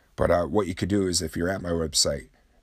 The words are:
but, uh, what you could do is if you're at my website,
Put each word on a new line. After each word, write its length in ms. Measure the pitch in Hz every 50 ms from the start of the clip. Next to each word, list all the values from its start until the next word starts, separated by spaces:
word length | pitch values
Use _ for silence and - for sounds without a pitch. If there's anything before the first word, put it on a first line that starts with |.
| _ _ -
but, 160 | - - 82
uh, 140 | 87 87 85
what 240 | 71 82 107 98 85
you 60 | 92
could 120 | - 104 87
do 200 | 101 101 95 92
is 120 | 87 82
if 160 | 87 76 -
you're 120 | 85 85 90
at 140 | 98 95
my 80 | 90 87
website, 580 | 85 82 80 76 - - - 82 71 69 - - _ _ _ _ _ _